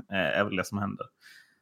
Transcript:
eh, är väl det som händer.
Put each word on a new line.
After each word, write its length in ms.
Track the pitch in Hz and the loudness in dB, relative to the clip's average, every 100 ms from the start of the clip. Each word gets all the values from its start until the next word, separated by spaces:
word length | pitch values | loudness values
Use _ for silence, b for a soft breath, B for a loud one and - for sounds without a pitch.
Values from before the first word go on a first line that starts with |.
| - | -2
eh, 280 | 95 80 73 | 0 2 2
är 40 | |
väl 120 | 104 90 | 2 0
det 100 | 90 | -2
som 120 | 104 | -2
händer. 280 | 101 101 - _ b b b b | -4 -6 -10 _ b b b b